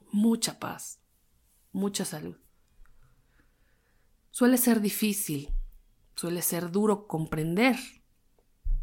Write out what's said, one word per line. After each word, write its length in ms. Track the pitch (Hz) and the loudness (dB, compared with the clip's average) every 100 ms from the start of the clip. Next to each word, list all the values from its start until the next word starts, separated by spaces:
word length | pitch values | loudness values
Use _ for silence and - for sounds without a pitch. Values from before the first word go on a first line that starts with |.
| _ | _
mucha 460 | 202 226 226 - - | 2 4 2 0 -4
paz, 420 | - - - - _ _ _ _ _ _ _ | -8 -10 -14 -18 _ _ _ _ _ _ _
mucha 320 | 190 202 202 | -4 -4 -2
salud. 320 | 190 156 165 170 _ _ _ - - - - _ _ _ _ _ _ _ _ _ _ _ _ | -6 -8 -12 -14 _ _ _ -20 -20 -20 -20 _ _ _ _ _ _ _ _ _ _ _ _
Suele 280 | - 247 247 | 2 4 6
ser 220 | 247 233 | 4 4
difícil, 720 | 208 - 214 202 - 147 143 - - - _ _ _ | 2 0 0 -2 -4 -6 -4 -4 -4 -12 _ _ _
suele 280 | - 175 175 | -10 -6 -4
ser 280 | 160 170 170 | -2 -2 -2
duro 360 | 180 214 202 - | 0 2 2 -2
comprender. 720 | 160 160 160 160 175 254 240 - - _ _ _ _ _ _ - - | -6 -4 -4 -2 2 2 2 -4 -18 _ _ _ _ _ _ 0 0